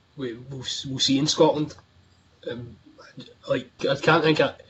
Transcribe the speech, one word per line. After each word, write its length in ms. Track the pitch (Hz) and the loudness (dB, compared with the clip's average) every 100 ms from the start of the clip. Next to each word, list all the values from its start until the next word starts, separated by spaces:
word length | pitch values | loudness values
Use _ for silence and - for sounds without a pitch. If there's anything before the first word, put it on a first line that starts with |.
| _ - | _ -10
we, 160 | 127 | -10
we'll, 320 | 117 131 135 127 - 139 | -10 -14 -12 -10 -8 -8
we'll 120 | 131 | -2
see 180 | - 135 | 0 2
in 80 | 151 | 2
Scotland. 480 | - 156 147 151 - _ _ _ _ _ _ - | 4 4 4 -4 -8 _ _ _ _ _ _ -12
Um, 240 | 120 - - - - - - - - - | -12 -12 -18 -20 -20 -20 -20 -20 -12 -4
like, 220 | 135 - - 180 | -4 -6 -6 -2
I 60 | 139 | 0
can't 280 | 160 165 | 2 4
think 180 | 156 151 | 4 2
of 140 | 135 - - | 2 -2 -4